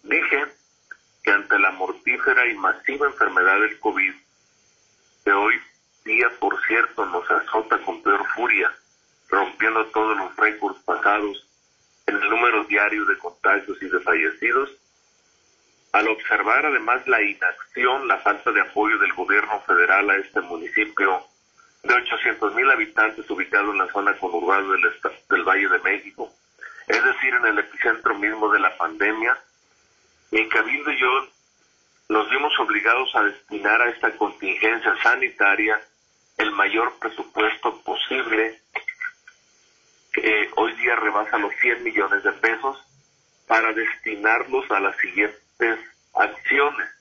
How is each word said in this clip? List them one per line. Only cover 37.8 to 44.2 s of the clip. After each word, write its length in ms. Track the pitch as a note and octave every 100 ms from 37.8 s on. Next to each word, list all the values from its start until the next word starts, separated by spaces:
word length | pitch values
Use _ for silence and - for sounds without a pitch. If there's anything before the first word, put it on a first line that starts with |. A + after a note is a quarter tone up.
posible, 800 | - - - - A#2 A2 A2+ A2+ _ - - - - _ - _ _ _ _ _ _ _ _
que 380 | - A2 G#2+ G2+
hoy 180 | - A2+
día 200 | A2+ A#2+
rebasa 420 | A#2 G#2+ G2+ G#2 A#2
los 140 | G2+ -
cien 220 | B2 A#2
millones 400 | A2+ G#2 G2 G2+
de 80 | G2
pesos, 480 | G2 A2+ A2 C#3 C#3 _ _ _ _ _ _ -
para 240 | A2+ A2+
destinarlos 1000 | A2 A2 - A2 G#2